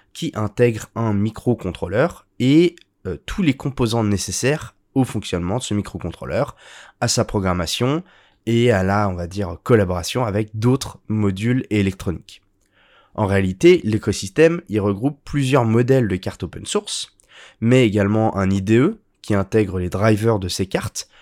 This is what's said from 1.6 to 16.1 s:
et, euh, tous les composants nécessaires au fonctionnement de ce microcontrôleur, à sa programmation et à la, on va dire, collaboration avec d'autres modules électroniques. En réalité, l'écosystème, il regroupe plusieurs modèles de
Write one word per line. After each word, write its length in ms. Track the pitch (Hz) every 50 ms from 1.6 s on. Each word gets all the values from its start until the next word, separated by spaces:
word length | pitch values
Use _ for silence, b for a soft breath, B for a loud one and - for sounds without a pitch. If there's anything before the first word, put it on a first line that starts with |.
| - 92 - - 82 87 92 113 147 175 - - - _ _ _
et, 360 | 120 127 143 160 175 - - - _ _ _ _ _ 92
euh, 80 | - - -
tous 160 | - - -
les 120 | 190 147 131
composants 500 | - - 147 131 - 127 113 117 117 110
nécessaires 720 | 104 101 92 - - 92 - - 127 151 156 - - - _ _ _ _
au 100 | 135 127
fonctionnement 540 | - - 110 101 - - 87 85 87 101 127
de 40 | -
ce 100 | - 104
microcontrôleur, 840 | 104 98 - - 90 - 87 - - - 64 76 107 143 - - B B B B B B B B _
à 80 | 120 120
sa 160 | - 123 104
programmation 800 | - - 104 95 92 90 87 85 82 - - 120 131 143 165 185 b b b b b b b _ 113
et 240 | 117 117 120 123
à 120 | 113 95 92
la, 260 | 95 98 104 104 98
on 60 | 90
va 100 | 87 87
dire, 320 | 85 90 101 101 85 85 - -
collaboration 600 | - 127 110 98 87 90 87 85 - - 123 127
avec 280 | 110 95 107 110 107 -
d'autres 460 | 107 110 123 131 139 - - - - _ -
modules 580 | 107 107 104 101 95 95 107 117 123 131 - -
électroniques. 720 | 104 104 98 95 95 - - 101 82 - - - - - _ _ _ _ b b b b b b b b b b b
En 100 | - 107
réalité, 560 | 95 98 98 98 92 92 - - 175 185 170 -
l'écosystème, 800 | 107 110 104 - 107 98 - - 95 - - 156 165 170 170 - -
il 100 | 101 107
regroupe 380 | 98 104 101 95 117 147 147 - _
plusieurs 400 | - - 143 139 127 135 139 120
modèles 420 | 110 110 117 123 120 135 135 123
de 80 | 98